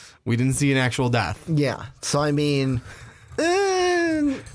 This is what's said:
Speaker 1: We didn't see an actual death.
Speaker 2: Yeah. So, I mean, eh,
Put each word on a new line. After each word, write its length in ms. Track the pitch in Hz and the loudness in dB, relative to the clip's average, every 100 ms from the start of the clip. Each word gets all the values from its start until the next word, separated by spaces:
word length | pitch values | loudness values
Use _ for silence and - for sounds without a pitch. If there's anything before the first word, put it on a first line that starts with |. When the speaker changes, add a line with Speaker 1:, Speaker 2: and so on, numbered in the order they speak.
| - - | -20 -10
Speaker 1:
We 120 | - 117 | -2 0
didn't 180 | 131 | 2
see 160 | 123 143 | 2 2
an 80 | 135 | 2
actual 300 | 127 127 127 | 2 0 0
death. 340 | 120 95 104 - | 2 0 -4 -2
Speaker 2:
Yeah. 380 | 151 135 101 117 - | 0 0 -2 -10 -10
So, 180 | - 143 | -2 0
I 100 | 151 | 2
mean, 500 | 147 147 139 135 123 - - - - - - | 0 0 0 0 -2 -6 -16 -20 -20 -10 -2
eh, 960 | 330 381 392 370 359 349 339 311 294 262 - | 0 2 2 2 2 2 0 0 0 -2 -8